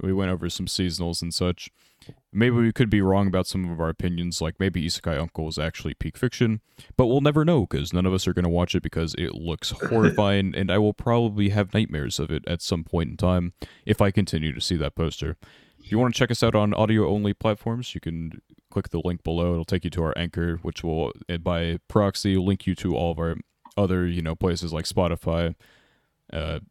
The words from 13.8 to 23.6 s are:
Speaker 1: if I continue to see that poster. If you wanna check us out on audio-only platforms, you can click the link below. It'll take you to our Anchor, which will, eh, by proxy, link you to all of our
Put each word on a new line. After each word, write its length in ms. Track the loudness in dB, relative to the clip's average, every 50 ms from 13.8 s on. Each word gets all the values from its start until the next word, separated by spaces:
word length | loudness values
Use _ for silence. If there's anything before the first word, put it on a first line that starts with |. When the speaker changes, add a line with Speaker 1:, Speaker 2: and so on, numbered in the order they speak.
| 0
Speaker 1:
if 160 | 0 2 4
I 80 | 4 2
continue 420 | 4 2 0 0 0 -2 -2 -2
to 80 | -4 -4
see 160 | -2 -2 -2
that 200 | 0 -2 -2 -2
poster. 400 | -2 -2 -2 -2 -4 -6 -6 -6 _ -14 -20 -20 -20 _ _ _ _
If 140 | -6 -2
you 60 | 2 2
wanna 140 | 2 2
check 200 | 2 2 0 0
us 100 | 2 2
out 140 | 2 4 4
on 180 | 4 4 4 2
audio-only 580 | 2 2 4 4 4 4 2 2 0 0 -2 -2
platforms, 600 | 0 0 -2 -2 0 -4 -6 -6 -6 -8 -10 -10
you 60 | -8
can 420 | -8 -6 -6 -6 -6 -8 -10 -14 _ _ -20 _ _ _
click 180 | -6 -6 -4 -4
the 120 | -6 -4 -2
link 180 | -2 -4 -4
below. 300 | -4 -2 0 0 0 0
It'll 120 | 0 -2 -2
take 200 | -2 -4 -2 -2
you 60 | -2
to 120 | -2 -2
our 160 | -2 -2 -2 -2
Anchor, 380 | -4 -4 -2 -2 -2 -2 -2 -4
which 200 | -6 -8 -8 -6
will, 300 | -4 -2 -2 -2 -2 -4 -4 -10 -8 -6
eh, 80 | -6
by 420 | -4 -2 -2 -2 0 0 -2 -4 -4 _
proxy, 500 | 0 2 4 4 4 0 0 2 2 4
link 300 | 4 4 2 0 0 0
you 80 | -4 -4
to 220 | -2 -2 -2 0
all 160 | 0 0 -2
of 60 | -2 -2
our 160 | -4 -4 -4 -6 -10 _ _ _